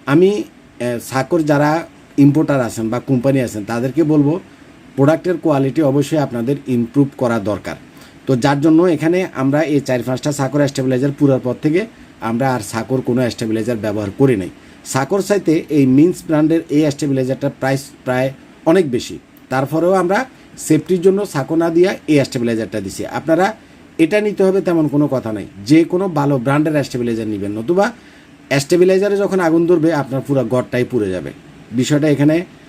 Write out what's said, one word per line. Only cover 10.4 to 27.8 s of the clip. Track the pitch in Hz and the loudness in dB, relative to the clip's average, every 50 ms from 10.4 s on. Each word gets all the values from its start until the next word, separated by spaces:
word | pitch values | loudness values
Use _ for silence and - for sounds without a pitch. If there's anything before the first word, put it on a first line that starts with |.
| 135 127 131 147 143 135 | -4 -2 0 0 0 0
স্টেবিলাইজার | 139 139 131 131 131 123 135 139 139 - | -2 -2 -2 -2 0 0 0 -2 0 2
পুরার | 151 139 135 123 | 2 2 2 2
পর | 120 127 120 - - | 0 -4 -4 -2 -2
থেকে | 151 151 180 220 233 - - - - - - | 0 0 0 -2 -4 -8 -18 -20 -20 -16 -8
আমরা | - 113 113 117 135 131 127 | -6 -4 -2 0 0 0 -2
আর | 120 | -2
সাকর | 101 - - 113 113 - 131 131 | -4 -6 -8 -8 -4 -4 -4 -4
কোনো | 127 - 120 127 127 117 | -2 -2 0 0 0 -2
স্টেবিলাইজার | - - 120 110 110 110 110 117 120 | -2 -4 -4 -4 -2 -2 -2 -4 -4
ব্যবহার | 110 101 107 101 107 104 101 98 - | -4 -4 -4 -4 -4 -4 -6 0 2
করি | 135 135 120 | 2 2 2
নাই। | 95 92 80 - - - - - - - | 0 -2 -6 -10 -16 -20 -20 -20 -20 -14
সাকর | - - 131 139 135 196 202 190 | -6 -4 -2 -2 0 0 -2 0
চাইতে | - 208 196 - 170 156 170 - - | 0 0 0 2 2 0 0 0 0
এই | 151 147 135 | 2 2 4
মিন্স | 127 127 139 156 185 175 - - | 4 6 6 4 4 2 -2 -4
ব্র্যান্ডের | - 160 151 156 156 165 165 160 - | -2 0 2 2 2 2 0 -2 0
এই | 143 147 160 147 | 0 0 2 0
স্টেবিলাইজারটার | 139 - 156 143 135 135 131 127 135 - 143 143 - - | 0 -2 -2 -2 -2 -2 -2 -2 -4 -4 -4 -6 -4 -4
প্রাইস | 135 135 135 135 - - - - - | -2 -2 -2 -2 -4 -8 -18 -12 -6
প্রায় | 127 127 127 131 135 135 - - - - - - | -4 -2 -2 -2 -2 -4 -8 -16 -20 -20 -4 0
অনেক | 160 165 190 175 139 | 2 2 4 2 2
বেশি, | 120 110 - - 85 71 - - - - - - | -2 -4 -6 -8 -12 -14 -16 -20 -20 -20 -10 -6
তারপরেও | 127 131 135 135 151 160 165 175 190 | -4 -4 -2 -2 -2 0 0 2 2
আমরা | 190 180 175 196 220 269 269 - - - - - - | 2 2 0 0 -2 -2 -4 -10 -18 -20 -20 -20 -10
সেফটির | - - 151 151 - - 185 180 165 | -2 0 0 0 2 0 -2 2 2
জন্য | 190 190 196 208 | 2 2 2 0
সাকো | - - 147 127 - 160 | -4 -4 -6 -4 -2 0
না | 160 165 165 | 0 0 2
দিয়া | 160 170 180 196 - - - | 2 2 2 2 0 -2 -2
এই | - 156 143 127 | 2 2 2 2
স্টেবিলাইজারটা | - - 127 117 117 117 110 113 92 104 107 | 2 -2 -4 -2 -2 -2 -2 -4 -4 -6 -6
দিছি। | 95 95 98 - 98 | -6 -6 -8 -10 -10
আপনারা | - - 123 131 151 160 165 190 208 214 - - - - - - - - - | -8 -8 -6 -2 0 2 2 2 0 -2 -6 -14 -20 -20 -20 -20 -12 -2 0
এটা | 165 156 208 208 | 0 2 2 0
নিতে | 208 208 185 160 190 | 0 0 0 2 2
হবে | 190 190 196 | 2 2 2
তেমন | - 190 170 165 156 143 | 0 0 0 0 0 2
কোনো | 131 147 147 139 | 2 0 0 0
কথা | 135 123 110 113 107 | 0 -4 -4 -4 -6
নাই, | 101 85 - - 95 101 | -8 -8 -12 -14 -12 0
যে | 110 147 165 170 | 2 4 4 4
কোনো | 147 180 180 196 196 | 4 0 -2 -2 -2
ভালো | 165 147 143 143 143 131 | -2 -2 0 0 0 0
ব্র্যান্ডের | 113 135 139 151 156 160 151 147 131 | 0 0 0 0 0 0 0 -2 -2
স্টেবিলাইজার | - - 123 120 120 117 110 113 | -2 -4 -4 -4 -2 -2 -4 -4
নেবেন, | 107 107 98 98 101 104 | -4 -6 -6 -6 -6 -6
নতুবা | 107 113 131 175 190 | -6 -4 -2 0 0